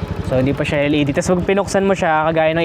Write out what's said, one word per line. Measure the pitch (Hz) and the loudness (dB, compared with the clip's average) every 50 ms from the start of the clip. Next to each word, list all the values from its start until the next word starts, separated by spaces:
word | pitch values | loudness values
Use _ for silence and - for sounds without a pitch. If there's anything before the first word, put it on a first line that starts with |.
| - - - - - - | -8 -8 -8 -8 -6 -2
So, | 131 | 0
hindi | 127 131 139 139 | 0 0 0 0
pa | 147 | -2
siya | 147 - 156 143 143 | -2 -2 -2 0 0
L | 143 151 | 0 0
E | 147 | 0
D. | 147 139 | 0 0
Tas | 139 175 170 | 0 -2 0
pag | 185 185 180 | 0 0 0
pinuksan | 185 - 196 202 185 - - 196 | 0 0 0 0 0 0 0 0
mo | 196 196 190 | 2 2 0
siya, | 156 185 165 156 156 156 160 | 2 2 2 2 2 2 0
kagaya | 165 160 160 160 160 | 2 2 2 2 2
ng | 170 | 2